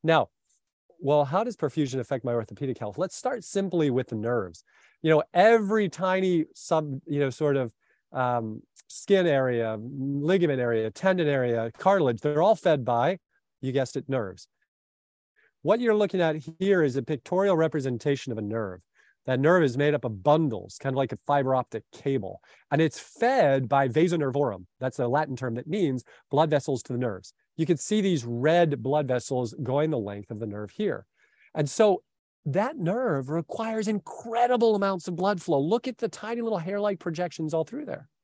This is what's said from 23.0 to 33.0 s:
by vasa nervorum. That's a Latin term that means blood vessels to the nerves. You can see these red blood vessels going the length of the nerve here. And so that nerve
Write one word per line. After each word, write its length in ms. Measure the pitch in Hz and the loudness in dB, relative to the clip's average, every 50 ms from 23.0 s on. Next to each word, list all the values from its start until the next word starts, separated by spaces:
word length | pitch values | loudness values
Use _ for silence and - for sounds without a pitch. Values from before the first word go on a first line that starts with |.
| - - - - 226 240 269 262 185 143 135 135 131 110 | -14 -14 -4 0 0 2 4 4 4 4 4 2 0 2
by 180 | 143 139 139 | 2 2 2
vasa 300 | 131 113 151 165 180 170 | 2 2 2 2 2 2
nervorum. 480 | 165 147 135 123 143 147 123 101 90 92 _ _ _ | 0 0 0 0 0 -2 -2 -2 -6 -12 _ _ _
That's 180 | 127 131 - | -6 -6 -2
a 100 | - 127 | -2 -2
Latin 280 | 120 123 147 156 139 135 | 0 0 0 -2 -2 -6
term 180 | 117 131 127 113 | -6 -6 -6 -6
that 120 | 120 131 | -6 -6
means 360 | 160 160 214 190 147 131 127 - _ - - _ _ | -4 -2 0 0 0 0 -2 -6 _ -20 -20 _ _
blood 180 | - 139 160 160 | 2 2 2 4
vessels 320 | 151 143 - - 135 123 - | 2 0 0 -2 -4 -4 -4
to 100 | - 127 | -6 -4
the 60 | 120 | -4
nerves. 340 | 127 120 101 92 - - _ _ _ _ _ | -2 -4 -4 -8 -12 -20 _ _ _ _ _
You 120 | - 160 | -4 0
can 100 | 143 175 | 0 0
see 240 | - - - 214 214 | -2 0 0 0 2
these 240 | 196 196 180 143 117 | 2 2 0 0 -2
red 560 | 117 120 120 123 151 165 175 175 160 143 123 | -4 -4 0 2 4 4 4 4 4 2 -2
blood 260 | 117 131 139 151 147 | -2 0 0 0 0
vessels 460 | 127 127 123 - - 139 127 123 110 - - | 0 -2 -2 -2 -2 -2 -2 -2 -4 -6 -6
going 300 | 139 120 127 143 156 160 | -4 -2 0 0 0 0
the 80 | 156 123 | -2 -2
length 320 | 104 101 101 101 101 _ | -4 -6 -8 -10 -10 _
of 80 | 117 104 | -10 -10
the 80 | 117 | -8
nerve 240 | 110 101 104 104 101 | -8 -8 -10 -10 -12
here. 340 | - - 214 196 - - - _ _ _ _ _ _ _ _ _ _ | -6 -4 -4 -4 -4 -6 -10 _ _ _ _ _ _ _ _ _ _
And 160 | 160 151 143 | -4 -2 -2
so 320 | - - 220 214 190 - _ _ _ _ _ _ _ _ _ | 2 4 4 4 4 2 _ _ _ _ _ _ _ _ _
that 320 | 151 131 180 214 254 330 | -4 -2 -2 -2 -2 -4
nerve 520 | 294 180 160 196 240 | -4 -4 -2 -2 -2